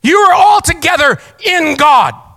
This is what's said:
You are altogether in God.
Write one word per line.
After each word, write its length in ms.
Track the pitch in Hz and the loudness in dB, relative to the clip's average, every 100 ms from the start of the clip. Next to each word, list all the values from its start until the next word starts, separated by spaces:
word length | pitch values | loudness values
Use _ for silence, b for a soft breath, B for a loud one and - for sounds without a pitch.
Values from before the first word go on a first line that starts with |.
You 160 | 226 392 | 0 0
are 160 | 392 349 | 2 2
altogether 840 | 392 415 415 339 311 349 285 214 B B | 2 2 -2 -6 -4 -2 -2 -2 B B
in 320 | 427 359 311 285 | -6 -4 -4 0
God. 360 | 294 262 160 113 - | 2 2 0 -6 -20